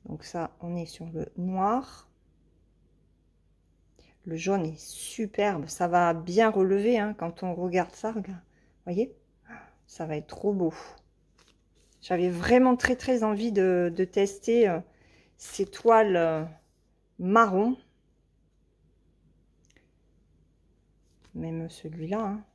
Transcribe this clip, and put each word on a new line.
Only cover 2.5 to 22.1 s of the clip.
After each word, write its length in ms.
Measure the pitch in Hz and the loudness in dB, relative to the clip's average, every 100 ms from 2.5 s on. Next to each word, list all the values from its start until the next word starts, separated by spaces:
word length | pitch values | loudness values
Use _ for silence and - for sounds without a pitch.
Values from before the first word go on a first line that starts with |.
| _ _ _ _ _ _ _ _ _ _ _ _ _ _ _ _ _ | _ _ _ _ _ _ _ _ _ _ _ _ _ _ _ _ _
Le 140 | - 165 | -10 -6
jaune 280 | 175 196 160 | -2 -2 -2
est 140 | 156 | -8
superbe. 880 | - - - - 214 - 208 180 156 | -16 -14 -12 -8 -6 -2 -2 -2 -8
Ça 220 | - 175 | -4 2
va 240 | 175 175 | 4 2
bien 360 | 165 170 180 220 | 0 0 4 4
relever, 480 | 202 190 196 208 240 | 4 2 2 2 2
hein, 160 | 208 208 | 0 -4
quand 260 | 170 170 | -8 -6
on 100 | 185 | -8
regarde 400 | 170 180 180 175 | -4 -2 -2 -2
ça. 200 | - 220 | -6 -6
Regarde. 260 | 226 190 185 _ _ _ _ - | -6 -8 -12 _ _ _ _ -6
Voyez ? 280 | 175 262 - _ _ _ - - _ _ | -2 -2 -6 _ _ _ -20 -20 _ _
Ça 200 | - 165 | -12 -6
va 100 | 151 | -6
être 120 | 151 | -8
trop 260 | - 202 | -6 -2
beau. 200 | 202 170 - - - _ _ _ _ _ _ _ _ _ _ | 0 -2 -2 -18 -20 _ _ _ _ _ _ _ _ _ _
J'avais 280 | - 180 180 | -4 0 0
vraiment 480 | 175 180 247 262 247 | -2 4 6 6 4
très, 180 | - 254 | 0 -2
très 280 | - 254 | 0 0
envie 280 | 214 208 233 | 0 -2 0
de, 400 | 202 185 180 175 165 | 2 4 4 0 -2
de 100 | 185 | -2
tester, 640 | - 196 196 - 233 214 | 2 0 -2 0 4 4
euh, 100 | 170 - _ _ _ _ _ | 2 -6 _ _ _ _ _
ces 280 | - - 190 | -16 -6 -6
toiles, 500 | - 233 226 214 180 | 0 6 6 6 4
euh, 300 | 165 160 160 160 _ _ _ _ _ _ | 2 0 -4 -12 _ _ _ _ _ _
marron. 580 | 180 220 226 185 220 262 _ _ _ _ _ _ _ _ _ _ _ _ _ _ _ _ _ _ _ _ _ _ _ _ _ _ _ _ _ _ _ _ _ _ _ 165 | 2 4 6 4 0 -2 _ _ _ _ _ _ _ _ _ _ _ _ _ _ _ _ _ _ _ _ _ _ _ _ _ _ _ _ _ _ _ _ _ _ _ -10
Même 340 | 160 165 165 | -8 -8 -8
celui-là, 520 | - 160 160 160 | -12 -14 -10 -6